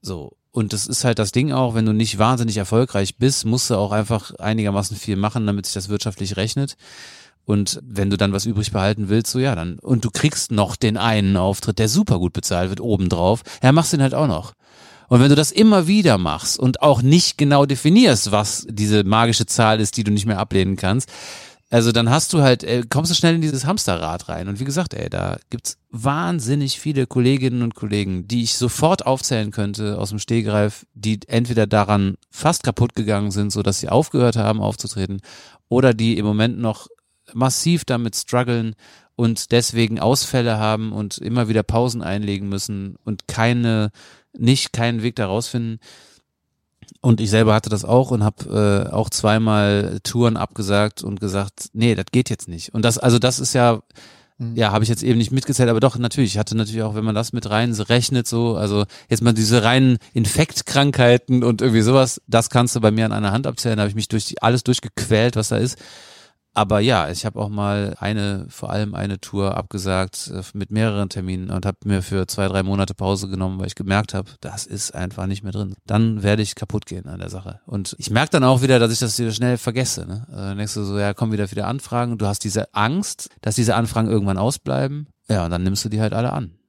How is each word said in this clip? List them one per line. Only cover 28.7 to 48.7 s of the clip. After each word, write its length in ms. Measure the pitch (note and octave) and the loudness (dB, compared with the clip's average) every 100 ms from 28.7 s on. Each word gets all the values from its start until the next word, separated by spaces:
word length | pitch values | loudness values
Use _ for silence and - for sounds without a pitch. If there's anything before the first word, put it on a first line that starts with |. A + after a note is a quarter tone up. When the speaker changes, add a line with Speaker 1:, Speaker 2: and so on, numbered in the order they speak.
| - D#3 F#3 - | 0 2 2 0
Speaker 1:
aufzählen 420 | C3 - A#2+ G#2 | -2 -2 -2 -4
könnte 460 | G#2 G2+ G2+ G#2 G#2 | -4 -4 -4 -6 -4
aus 120 | F#2+ | -4
dem 100 | G#2 | -6
Stegreif, 680 | - A#2 G#2+ G#2 G#2 - - | -2 0 2 2 0 -2 -20
die 260 | - G#2+ G#2+ - | -8 -4 -4 0
entweder 380 | A2+ A#2 A2+ G#2 | -2 0 2 2
daran 500 | G#2+ G2 G#2 G2 - _ | 4 4 2 2 -2 _
fast 320 | - D#3 E3+ | -4 -2 0
kaputt 300 | - A2+ A#2+ | -2 0 0
gegangen 380 | - G#2+ G#2 G#2 | 0 -2 0 -2
sind, 200 | G2 G#2 | -2 -2
so 120 | G#2+ | -2
dass 160 | G2 G2 | -2 -2
sie 100 | - | 2
aufgehört 460 | G#2 D#3+ - B2 A2+ | 2 2 2 2 2
haben 260 | G#2+ A2 | 0 0
aufzutreten, 600 | G#2 G#2 - - F#2+ G2 - - - _ _ | -2 -4 -8 -6 -6 -6 -12 -20 -20 _ _
oder 280 | A#2+ C3 A2+ | 2 4 4
die 220 | A2+ A2+ | 2 2
im 60 | G#2 | 0
Moment 340 | G#2 A2+ A#2+ | 2 0 0
noch 280 | A#2 G#2+ - - _ _ _ | -4 -4 -10 -20 _ _ _
massiv 500 | A#2 C3 - - E3+ | -2 0 0 0 0
damit 320 | - A#2+ A#2 - | 0 -4 -2 -6
strugglen 600 | - B2 B2 A#2+ A2+ A2 - - _ - | -2 -2 0 0 -2 -8 -18 -20 _ -2
und 360 | A#2 A2+ - | 0 0 0
deswegen 480 | A#2 A#2+ A2+ A2+ A2 | 0 2 0 0 0
Ausfälle 580 | F2 B2+ - C3 A#2+ A2 | 0 0 0 -2 0 0
haben 320 | G#2+ A2 A2 | 0 -2 -4
und 240 | G#2 G#2 - | -6 -8 -8
immer 320 | - A#2+ A2 | -4 -2 0
wieder 140 | A2 | 0
Pausen 400 | G2+ A2+ B2 A#2 | 0 0 0 -2
einlegen 440 | E2 G2 G#2 G2+ G2+ | -4 -4 -2 -4 -4
müssen 480 | G2 - G#2 G2 F#2 | -6 -6 -8 -8 -10
und 240 | - G#2 - | -8 -8 -8
keine, 600 | - A2+ A#2+ A#2 A2+ G#2 - - - _ - | 0 0 2 2 0 -2 -6 -20 -20 _ -2
nicht, 340 | A#2 C3+ - | 2 2 0
keinen 300 | - A#2 A#2+ | -2 -2 0
Weg 140 | A2+ B2 | -4 -2
da 100 | G2+ | -2
rausfinden. 540 | G2 A#2 B2 A#2 A2+ - - _ _ _ _ _ _ _ _ - - B2+ | -2 -2 -6 -6 -8 -14 -20 _ _ _ _ _ _ _ _ -20 -4 2
Und 160 | A2+ | 2
ich 80 | A2 | 2
selber 240 | A2 A2 | 2 4
hatte 160 | A2 - | 2 0
das 160 | G#2 - | -6 2
auch 240 | A#2+ B2+ | 2 2
und 140 | A#2+ | 0
hab, 240 | G#2+ - - | 0 -2 -4
äh, 400 | G#2 G#2 | 0 2